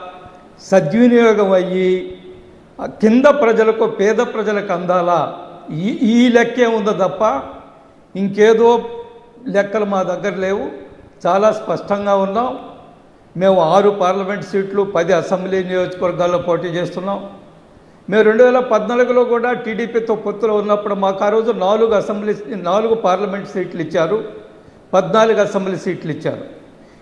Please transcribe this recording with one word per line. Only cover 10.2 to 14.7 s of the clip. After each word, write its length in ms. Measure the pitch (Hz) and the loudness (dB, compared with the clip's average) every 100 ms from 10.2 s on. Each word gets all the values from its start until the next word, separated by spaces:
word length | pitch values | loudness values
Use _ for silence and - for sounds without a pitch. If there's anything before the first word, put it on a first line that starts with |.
| 202 185 | -4 -4
లేవు. 340 | 185 202 277 - - - - - 175 | -4 -4 -6 -12 -18 -20 -20 -6 -2
చాలా 260 | 190 214 | 2 2
స్పష్టంగా 640 | 214 - 165 - 202 202 196 | 0 -4 -6 -4 -4 0 0
ఉన్నాం. 440 | 190 208 254 269 - - - - - _ _ 165 | 0 -2 -4 -6 -14 -20 -20 -20 -20 _ _ 0
మేము 240 | 190 190 | 2 4
ఆరు 280 | 160 185 202 | 4 4 4
పార్లమెంట్ 540 | 202 180 190 190 202 | 2 0 0 -4 -6
సీట్లు, 380 | 147 196 196 | -4 -4 -2